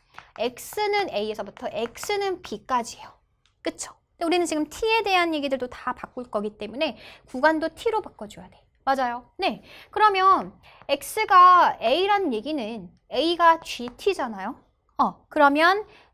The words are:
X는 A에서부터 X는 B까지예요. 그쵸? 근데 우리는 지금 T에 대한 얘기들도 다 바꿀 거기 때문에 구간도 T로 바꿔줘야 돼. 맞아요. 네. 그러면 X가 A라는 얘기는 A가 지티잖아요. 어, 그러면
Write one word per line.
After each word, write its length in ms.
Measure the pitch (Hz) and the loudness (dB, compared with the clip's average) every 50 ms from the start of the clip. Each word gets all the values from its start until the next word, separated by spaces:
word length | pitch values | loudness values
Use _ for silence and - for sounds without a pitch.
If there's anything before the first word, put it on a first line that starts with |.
| _ _ - - - _ - - | _ _ -20 -20 -20 _ -8 -6
X는 720 | 220 254 247 - - - - 415 415 403 415 403 381 277 | -6 -6 -6 -8 -16 -12 -6 -4 -2 0 0 -2 -2 -2
A에서부터 560 | - 208 214 214 208 226 202 202 - - 254 - | -4 -6 -6 -6 -8 -10 -10 -14 -12 -12 -12 -8
X는 720 | - 220 233 233 - - - - 415 403 403 392 359 370 | -6 -6 -8 -8 -8 -10 -8 -6 -4 -2 -2 -4 -4 -6
B까지예요. 640 | - - 214 - _ - 254 240 233 - - - - - - _ _ _ _ _ _ _ _ _ | -8 -12 -12 -10 _ -4 -4 -4 -4 -6 -12 -18 -20 -20 -20 _ _ _ _ _ _ _ _ _
그쵸? 320 | - 330 - - - - - _ _ _ _ | -10 -10 -10 -10 -14 -16 -16 _ _ _ _
근데 120 | - 339 | -6 -2
우리는 220 | 330 359 349 339 | 0 0 0 0
지금 200 | 311 320 302 302 | 0 -2 -4 -4
T에 360 | 302 - - 466 440 453 453 415 | -6 -6 -4 -2 0 0 0 0
대한 320 | 403 370 359 339 330 311 | 0 0 0 0 0 -2
얘기들도 320 | 294 285 277 269 254 247 | -4 -4 -4 -4 -4 -6
다 260 | 247 - - - 254 240 | -10 -12 -10 -8 -8 -8
바꿀 380 | - - - - 254 240 - | -8 -12 -14 -14 -14 -12 -6
거기 260 | - 208 208 208 208 | -6 -6 -6 -6 -8
때문에 400 | - 214 208 220 277 320 269 - - - - - - _ | -10 -14 -10 -6 -4 -4 -4 -4 -8 -16 -20 -20 -20 _
구간도 480 | - - 254 294 311 320 311 320 320 320 | -12 -4 2 2 2 2 2 -2 -4 -6
T로 260 | - - 453 440 427 | -4 -4 -2 -2 -2
바꿔줘야 480 | - - - - 214 202 - - 180 180 | -6 -8 -14 -16 -16 -16 -16 -18 -20 -20
돼. 140 | _ _ _ _ _ _ - | _ _ _ _ _ _ -2
맞아요. 460 | 262 269 269 254 240 240 254 - _ _ | -2 -2 0 -2 -4 -6 -8 -14 _ _
네. 260 | - 381 311 214 - - - - - - - | -4 -4 -4 -4 -6 -14 -20 -20 -20 -18 -8
그러면 640 | - 403 427 427 381 381 381 381 381 302 185 175 - - _ - - - - | 0 2 2 4 4 4 4 4 4 4 0 -6 -14 -20 _ -20 -20 -10 -4
X가 920 | - 277 285 - - - 440 427 - 392 359 359 359 359 349 302 202 - - | -4 -4 -4 -4 -6 -4 -2 2 6 8 8 10 10 10 8 6 4 2 0
A라는 520 | 196 233 277 349 392 403 403 392 381 285 226 | 0 0 2 2 2 2 2 0 0 -2 -4
얘기는 560 | 214 208 294 311 277 214 214 233 214 175 - _ _ _ - | -4 -4 -6 -6 -6 -6 -6 -10 -12 -14 -16 _ _ _ -8
A가 480 | 208 254 311 339 349 330 339 330 330 320 | -4 -2 0 0 2 4 4 4 4 4
지티잖아요. 960 | - - - - 240 240 - - - 403 359 - 269 226 214 190 190 226 302 - _ _ _ _ _ _ _ | 0 -12 -10 -10 -10 -12 -10 -4 -2 -2 -2 -2 -4 -8 -8 -10 -10 -10 -12 -12 _ _ _ _ _ _ _
어, 280 | - 247 190 - - _ | 0 0 0 -2 -6 _
그러면 580 | - - 311 285 277 285 302 330 359 392 427 415 - - - _ _ | -4 2 6 6 6 6 6 4 4 4 2 -2 -8 -16 -20 _ _